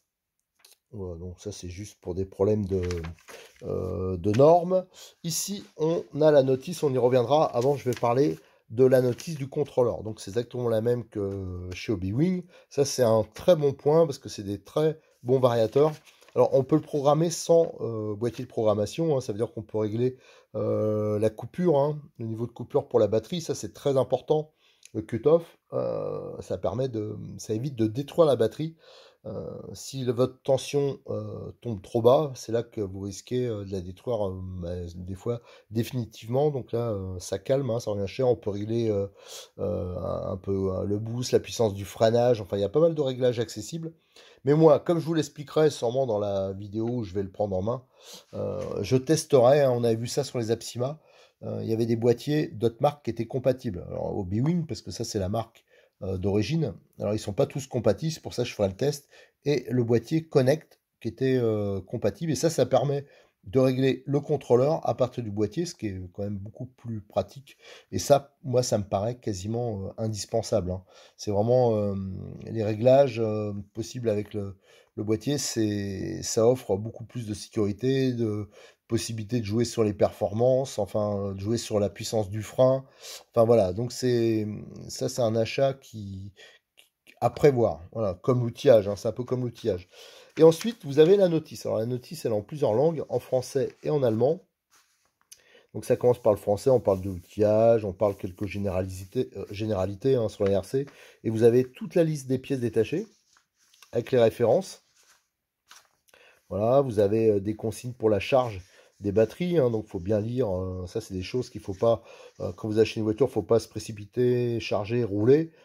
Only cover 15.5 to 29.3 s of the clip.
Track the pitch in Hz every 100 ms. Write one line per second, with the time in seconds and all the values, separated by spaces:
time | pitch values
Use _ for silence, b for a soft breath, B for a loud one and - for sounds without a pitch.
15.5 | 117 110 139 156 151 b b b - 123
16.5 | 135 131 156 - 151 135 147 170 165 -
17.5 | 170 165 - 117 113 107 104 117 110 127
18.5 | - 110 104 107 - 165 139 - 101 113
19.5 | - 107 110 107 110 127 127 B B B
20.5 | 110 110 107 107 107 107 107 110 107 120
21.5 | - 180 143 143 151 143 - 113 110 120
22.5 | - 120 143 131 120 104 110 110 175 160
23.5 | 135 101 - 147 139 - 127 - 156 151
24.5 | b b b b 113 107 113 147 165 160
25.5 | _ _ - 120 110 101 50 90 87 -
26.5 | 95 92 104 135 113 107 107 104 101 -
27.5 | 110 139 123 110 110 143 - 160 123 127
28.5 | - 160 160 B B B B -